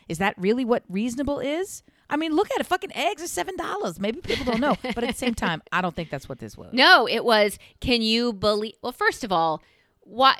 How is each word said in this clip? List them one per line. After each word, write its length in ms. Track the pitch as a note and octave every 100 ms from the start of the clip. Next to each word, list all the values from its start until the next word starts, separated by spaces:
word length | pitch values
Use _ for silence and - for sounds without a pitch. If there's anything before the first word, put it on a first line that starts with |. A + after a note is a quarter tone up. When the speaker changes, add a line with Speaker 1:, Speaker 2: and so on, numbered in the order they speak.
| -
Speaker 1:
Is 100 | D#3+
that 160 | G3 -
really 260 | F#3 A#3+
what 200 | B3 A#3+ -
reasonable 520 | F#3 A#3+ A#3+ C#4 C#4+
is? 420 | C#4 D#4 G4 - - _ _
I 80 | D4
mean, 160 | E4
look 140 | D4+ G#4
at 80 | B4
it. 60 | A#3+
Fucking 300 | F#4 - -
eggs 260 | D4+ G4+
are 40 | E4
seven 280 | - - F#4
dollars. 420 | - G4+ C4+ E3
Maybe 220 | G3+ C4
people 240 | - A3+ B3+
don't 140 | A3+
know. 160 | C#4+ G3+
But 160 | B3+ A3+
at 40 | B3
the 80 | -
same 160 | B3
time, 260 | A3+ G3 D#3+ -
I 80 | E3+
don't 140 | F3+ E3
think 120 | D#3+
that's 200 | C3+ -
what 100 | B2+
this 180 | G#2+ -
was. 160 | -
Speaker 2:
No, 340 | A#3+ D#4+ F4+ A3
it 160 | G#3+
was, 340 | A#3 G#3+ G#3 - - _
can 220 | - A#3+
you 300 | A3 A3+ A#3+
believe, 420 | G3+ G#3 G#3 A3 -
well, 100 | A#3+
first 320 | - G#4+ -
of 80 | A3+
all, 300 | F3 E3 D#3 - _ _ _
why, 360 | - A3 C4+ -